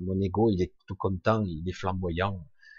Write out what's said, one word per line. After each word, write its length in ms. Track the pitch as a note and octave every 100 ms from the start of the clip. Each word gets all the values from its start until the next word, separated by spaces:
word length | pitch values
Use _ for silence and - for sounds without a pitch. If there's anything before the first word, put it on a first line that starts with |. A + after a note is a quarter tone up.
Mon 200 | F2+ F#2+
ego, 300 | F#2+ F#2 A2+
il 100 | F#2
est 120 | F2+ _ -
tout 100 | G2
content, 460 | G2+ F2+ A2 A2
il 220 | G2+ D#2 F2
est 40 |
flamboyant. 720 | F2+ G2 F#2 F2+ E2+ G2 F#2+ - _ -